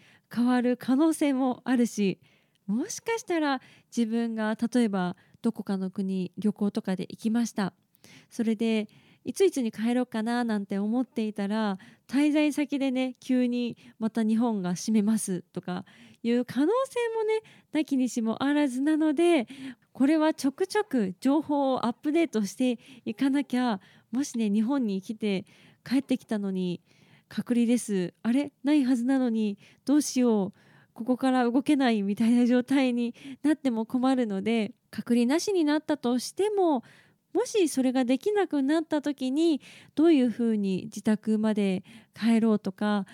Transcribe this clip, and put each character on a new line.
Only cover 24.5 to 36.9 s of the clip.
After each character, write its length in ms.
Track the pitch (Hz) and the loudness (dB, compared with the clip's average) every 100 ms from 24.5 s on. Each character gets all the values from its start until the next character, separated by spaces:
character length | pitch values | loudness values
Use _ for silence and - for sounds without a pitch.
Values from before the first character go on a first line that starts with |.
日 120 | 208 | 0
本 240 | 220 285 220 | 0 0 -2
に 140 | 190 | -4
来 160 | 190 220 | -6 -6
て 300 | 214 185 - - - _ - | -2 -2 -6 -20 -20 _ -2
帰 100 | 262 | -2
っ 40 | |
て 160 | - 254 | 0 -4
き 80 | - | -2
た 120 | 214 | -6
の 120 | 202 | -4
に 320 | 190 180 170 _ _ _ _ _ | -4 -4 -4 _ _ _ _ _
隔 260 | - - | -10 -2
離 120 | 240 233 | 0 2
で 120 | 240 | 0
す、 340 | - 196 180 - | 0 -2 -4 -6
あ 80 | 226 | -2
れ、 220 | 262 285 _ | 0 -2 _
な 120 | 269 | 0
い 100 | 302 | 2
は 100 | 247 | 2
ず 100 | 254 | 0
な 140 | 240 269 | 2 0
の 120 | 247 | 0
に、 280 | 220 214 202 - _ - | 0 -2 -4 -14 _ 0
ど 100 | 294 | 2
う 60 | |
し 180 | - 254 | 2 2
よ 280 | 247 220 190 | 2 2 0
う、 40 | - _ _ _ | -6 _ _ _
こ 120 | - | -12
こ 120 | 226 254 | -4 -2
か 140 | 262 | 0
ら 200 | 254 240 | 2 2
動 120 | 240 | 0
け 140 | - 285 | 2 2
な 140 | 262 | 4
い 120 | 220 | 2
み 120 | 196 | 0
た 120 | 208 226 | 0 2
い 60 | |
な 140 | 240 240 | 4 4
状 160 | 247 | 2
態 300 | 247 277 254 | 2 2 2
に 220 | 240 233 - 277 262 | 0 -4 -6 -16 -4
な 120 | 294 | 0
っ 20 | 311 | 0
て 140 | 269 | 0
も 160 | 226 220 | -2 -2
困 280 | 247 254 | 0 2
る 120 | 262 226 | 2 0
の 160 | 190 | -2
で、 320 | 208 233 202 - _ | 0 0 -2 -8 _
隔 240 | - - | -12 0
離 120 | 233 240 | 2 4
な 140 | 311 | 2
し 120 | - | 0
に 120 | 381 | 0
な 140 | 294 302 | 2 0
っ 20 | |
た 160 | - 294 | 0 -2
と 220 | 240 247 | 0 -2
し 140 | - | -4
て 180 | - 415 | -2 -2
も、 340 | 403 349 269 - | 2 2 0 -4